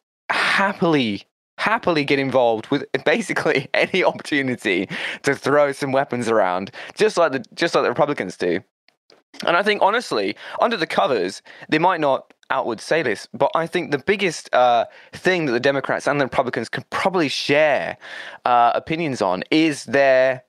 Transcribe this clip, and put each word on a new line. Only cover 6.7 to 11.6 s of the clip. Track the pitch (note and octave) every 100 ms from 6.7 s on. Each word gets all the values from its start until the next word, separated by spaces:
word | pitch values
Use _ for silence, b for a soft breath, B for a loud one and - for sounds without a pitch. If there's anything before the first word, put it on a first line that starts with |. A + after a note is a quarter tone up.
| B B -
just | G#3+ F3+
like | D#3+
the, | C3+ -
just | - E3+ D#3+
like |
the | B2
Republicans | B2 D3 C#3+ F#2+ -
do. | F2+ E2+ - _ _ _ _ _ _ - -
And | F3
I |
think, | G#3 G3+
honestly, | F#3+ A#3 - A#2+ G2 - B B
under | A#3+ A3
the | E3
covers, | - G3 A2+ F2+ - B B